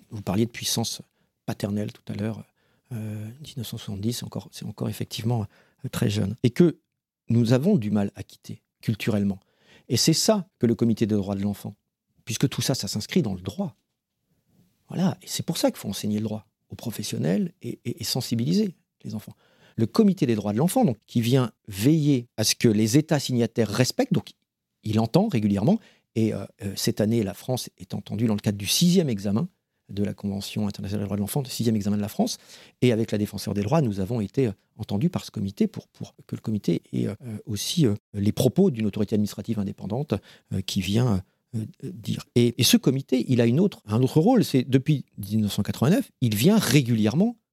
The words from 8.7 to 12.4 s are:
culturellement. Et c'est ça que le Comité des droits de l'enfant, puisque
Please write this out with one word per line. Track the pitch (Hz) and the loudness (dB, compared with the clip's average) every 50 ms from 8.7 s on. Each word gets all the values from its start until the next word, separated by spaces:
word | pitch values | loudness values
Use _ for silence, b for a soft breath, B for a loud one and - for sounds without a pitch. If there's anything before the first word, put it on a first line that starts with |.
| _ _ | _ _
culturellement. | - - 107 - - 120 107 101 101 98 95 - b b b b b b b b b b | -4 -4 -2 -2 0 0 0 2 0 0 -2 -4 b b b b b b b b b b
Et | 131 | 0
c'est | - - 165 160 | 2 4 4 2
ça | - - - 220 202 160 _ _ | 4 4 2 2 2 0 _ _
que | - 123 | 0 2
le | 117 113 | 2 2
Comité | - 117 117 107 - 117 | 4 2 2 2 2 0
des | 101 107 | 0 0
droits | 101 92 101 101 | 0 -2 -2 -4
de | 98 | -4
l'enfant, | 98 104 98 - - 110 101 _ _ _ _ _ _ _ _ _ - | -4 -4 -4 -6 -10 -14 -14 _ _ _ _ _ _ _ _ _ -12
puisque | - 110 - | -8 -4 0